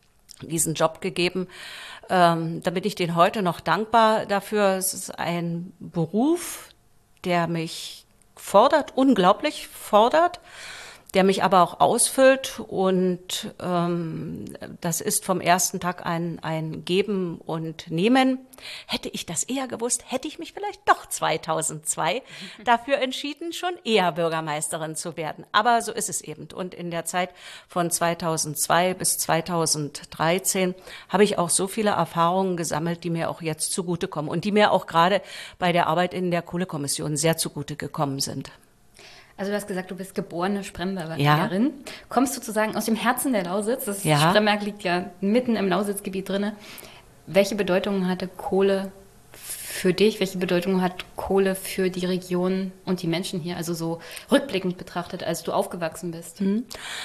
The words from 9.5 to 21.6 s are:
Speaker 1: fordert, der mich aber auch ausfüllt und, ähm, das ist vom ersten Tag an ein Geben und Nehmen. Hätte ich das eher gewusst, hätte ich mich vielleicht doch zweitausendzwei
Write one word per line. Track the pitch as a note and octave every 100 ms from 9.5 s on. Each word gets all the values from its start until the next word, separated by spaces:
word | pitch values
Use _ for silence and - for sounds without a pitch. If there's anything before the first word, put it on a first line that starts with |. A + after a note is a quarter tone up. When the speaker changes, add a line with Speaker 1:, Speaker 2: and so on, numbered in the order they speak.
| - -
Speaker 1:
fordert, | - - G#3 A#3 D#4 F4 - - - - - - - -
der | F#3+ F#3+
mich | F#3+
aber | F#3 F#3
auch | E3+ -
ausfüllt | - A#3 - - C4 C4+ - - -
und, | F#3 F#3+ F#3 F#3 F3 - - G#3+ -
ähm, | F3 F3 F3 E3+ E3 D#3+ D#3 E3 - - - -
das | E3+ D#3+
ist | - - -
vom | F3
ersten | E3+ F3+ - F#3
Tag | F3 F3+ -
an | E3 E3+ D#3+
ein | D#3+ D#3+ D#3+ D#3+ D3+
Geben | F#3 G3+ F#3+ F3+ - -
und | E3 D#3+ D#3+ -
Nehmen. | D#3+ G#3+ C4 C4 C4 - - - - -
Hätte | - -
ich | - -
das | D#3+
eher | - C4+ C4
gewusst, | - A#3+ - -
hätte | B3+ D#4
ich | -
mich | D#4+
vielleicht | - G4+ - -
doch | G4 -
zweitausendzwei | - D#3+ D#3+ E3 D#3+